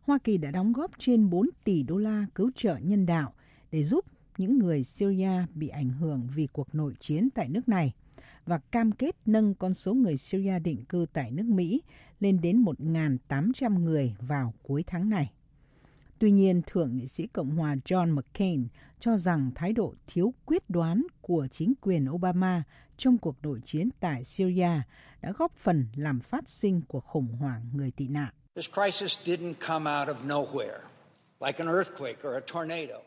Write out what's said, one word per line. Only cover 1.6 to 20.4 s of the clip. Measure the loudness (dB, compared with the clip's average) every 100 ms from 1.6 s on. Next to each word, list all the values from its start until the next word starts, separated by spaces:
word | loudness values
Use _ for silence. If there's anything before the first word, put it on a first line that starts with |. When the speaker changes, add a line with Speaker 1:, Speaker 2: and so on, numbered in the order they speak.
Speaker 1:
tỷ | 0 0
đô | 0 -2
la | 0 -2 -4
cứu | -2 -2
trợ | 0 -2 0
nhân | 0 2
đạo | 4 2 -2 -10 _ -20 _
để | -2
giúp | 2 0 0 -20 _ -4
những | 2 2
người | 4 0
Syria | -2 -2 0 2 2 0 -2
bị | -4 -8
ảnh | -4 -4
hưởng | -2 -2 -2 -4
vì | -4 -4
cuộc | -4 -4
nội | -4 -4 -6
chiến | -4 0 0
tại | 0 -2
nước | -2 2
này | 2 2 -2 -20 -20 -20 -16
và | -4 -4
cam | _ 0 2
kết | 2 -4 -2
nâng | 2 4 4
con | 0 -2
số | -2 0
người | 2 2 0
Syria | -2 -2 0 0
định | -2 -4
cư | -4 -2 -2
tại | -4 -4
nước | -4
Mỹ | 2 2 2 -2 -4 -20 -20 -2
lên | 2 4
đến | 4 4
một | 4 2
ngàn | 0 2 2 0 0
tám | 0 0
trăm | 0 2 2
người | 2 2 0 -2
vào | -4 -2 -2 -6
cuối | -4 -4 -2
tháng | -2 0
này. | 0 -2 _ _ _ _ _ -20 _ -20 2
Tuy | 6
nhiên, | 8 6 4 0
Thượng | 0 0 -2
nghị | -6
sĩ | -8 -6
Cộng | -4 -2
hòa | 0 0 -2
John | 0 2 2
McCain | 0 -2 -2 0 0 -4 -8 -20 -4
cho | 0 2
rằng | 2 0 0
thái | -2 -2
độ | -2 -2 -6 -6
thiếu | 0 0 -2